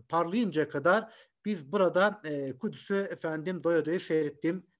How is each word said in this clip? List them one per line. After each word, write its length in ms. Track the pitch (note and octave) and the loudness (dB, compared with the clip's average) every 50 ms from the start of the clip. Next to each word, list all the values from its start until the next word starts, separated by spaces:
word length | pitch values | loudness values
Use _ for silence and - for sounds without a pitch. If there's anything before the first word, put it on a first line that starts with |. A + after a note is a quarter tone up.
| - - | -8 -2
parlayıncaya 600 | D#3+ E3+ E3+ E3+ F#3+ B3 A#3 F3+ C#3+ D#3 C#3+ - | 0 0 0 2 0 0 0 2 0 0 0 0
kadar 440 | - C#3+ C3+ F3 G3 A3 A3 - - - - _ _ _ _ | -2 0 4 4 4 4 2 -4 -12 -20 -20 _ _ _ _
biz 260 | G#3 G#3 E3 C#3 C3+ | -6 -6 -6 -6 -4
burada, 500 | G3 G3+ F#3 E3+ - F3+ G3 G#3 G3+ - - | 0 2 2 4 4 4 2 2 2 -2 -8
e, 320 | D#3 D3 C#3+ C3+ C3+ - | -6 -6 -4 -4 -6 -6
Kudüs'ü 380 | - A3+ G#3 C#3+ - - - G3 | -6 -6 -8 -8 -8 -6 -2 -2
efendim 680 | G3 G3 F3+ E3+ - - D#3+ D#3 D#3 D3+ F#3 F#3 D#3+ C3+ | -2 -2 -4 -6 -6 -6 -6 -4 -4 -4 -6 -6 -2 0
doya 220 | E3+ E3+ D#3+ - | 2 2 2 2
doya 140 | D3+ F3 F#3 | 2 -2 -2
seyrettim. 680 | - - D#3+ D#3 D3+ D3 D3 - - D#3+ F3+ F#3 - _ _ | 0 0 0 0 0 -2 -4 -2 -2 -2 -2 -4 -8 _ _